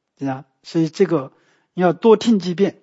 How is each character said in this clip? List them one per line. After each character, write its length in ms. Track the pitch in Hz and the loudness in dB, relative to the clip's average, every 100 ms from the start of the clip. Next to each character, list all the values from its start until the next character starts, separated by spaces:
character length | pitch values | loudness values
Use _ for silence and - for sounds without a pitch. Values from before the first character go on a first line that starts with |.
| _ - | _ -12
对 60 | 139 | -10
吧？ 180 | 131 - _ | -10 -14 _
所 180 | - 165 | -8 -4
以 80 | 160 | -4
这 200 | - 185 | -2 -2
个 240 | 160 135 _ _ _ _ | -2 -6 _ _ _ _
要 200 | 175 180 | -2 0
多 220 | 151 226 214 | 2 2 2
听 220 | 233 208 | 2 0
几 160 | 175 | 0
遍 240 | 170 196 - | -2 -2 -4